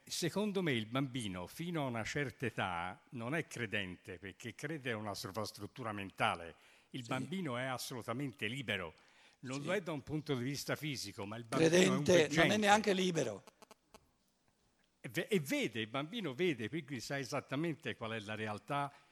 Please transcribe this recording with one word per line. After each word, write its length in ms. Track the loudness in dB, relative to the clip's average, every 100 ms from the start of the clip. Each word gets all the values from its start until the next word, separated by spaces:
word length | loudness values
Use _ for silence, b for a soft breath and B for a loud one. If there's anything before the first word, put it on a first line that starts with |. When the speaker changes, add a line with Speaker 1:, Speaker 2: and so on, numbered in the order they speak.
Speaker 1:
secondo 580 | -10 -4 -2 0 0 0
me 100 | 2
il 140 | 0 0
bambino 600 | -2 -2 -2 -4 -6 -8
fino 380 | -8 -4 -2
a 40 | -2
una 160 | -2
certa 420 | -2 -2 -4 -4 -4
età 540 | -2 -2 -2 -4 -8 _
non 240 | -8 -4
è 120 | -4 -4
credente, 720 | -4 -2 -2 -4 -8 -12 -12
perché 360 | -12 -10 -12
crede 380 | -8 -8 -6 -4
a 40 | -4
una 180 | -4
sovrastruttura 760 | -6 -6 -6 -6 -6 -12 -8 -6
mentale. 600 | -6 -6 0 0 0 -6 -14 b b b
Il 120 | -10
Speaker 2:
Sì. 60 | -6
Speaker 1:
bambino 480 | -4 -4 -4 -4 -4
è 80 |
assolutamente 840 | -4 -4 -6 -6 -4 -4 -4 -2 -4
libero. 480 | -2 -2 -2 -2 -10 b b b b
Non 200 | -8 -4
Speaker 2:
Sì. 60 | -2
Speaker 1:
lo 80 |
è 60 | -2
da 120 | -2
un 100 | -6
punto 340 | -4 -4 -2 0
di 80 |
vista 320 | 0 -2 -2 -2
fisico, 480 | -2 -4 -6 -6
ma 120 | -6 -8
il 80 |
bambino 260 | -2 4 6
è 160 | 8 6
un 160 | 6
Speaker 2:
Credente, 80 | 8
non 80 | 8
è 80 | 8
Speaker 1:
veggente. 280 | 6 6 6
Speaker 2:
neanche 340 | 8 8 8
libero. 520 | 4 4 2 0 -2 -10 -20 -20 -20 _ -20 _ _ _ _ _ _ _ _ _ _
Speaker 1:
E 80 | -6
ve-, 200 | -4 2
e 120 | 2
vede, 400 | 2 0 0 0
il 80 | -2
bambino 460 | -2 -4 -4 -4
vede, 340 | 0 2 2 -2
quindi 320 | -4 -6 -6
sa 180 | -4 -4
esattamente 760 | -2 -4 -2 -2 -2 -2 -6 -4
qual 160 | -4
è 80 | -4
la 140 | -6
realtà, 580 | -4 -4 -6 -4 -2 -2 -6 b